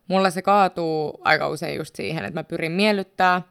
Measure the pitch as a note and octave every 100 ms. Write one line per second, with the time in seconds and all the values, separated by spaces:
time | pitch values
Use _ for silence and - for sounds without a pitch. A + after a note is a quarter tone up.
0 | - F#3+ F#3+ F3+ G3 G3+ F#3 F3+ E3 D#3
1 | D3+ - - D3+ C#3+ C3+ D#3 C#3+ D3+ -
2 | G2 D#3+ - E3 D#3 E3+ D#3+ F3+ G#3+ G3+
3 | F#3+ - F#3 F3+ -